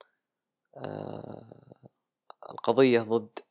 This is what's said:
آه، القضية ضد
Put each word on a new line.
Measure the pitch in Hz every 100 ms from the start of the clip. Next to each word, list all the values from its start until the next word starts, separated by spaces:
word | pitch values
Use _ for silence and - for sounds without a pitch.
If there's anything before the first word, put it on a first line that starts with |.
| _ _ _ _ _ _ _ -
آه، | - - - - - - - - - - - _ _ _ - - -
القضية | - - 117 135 117
ضد | 107 113 107 - -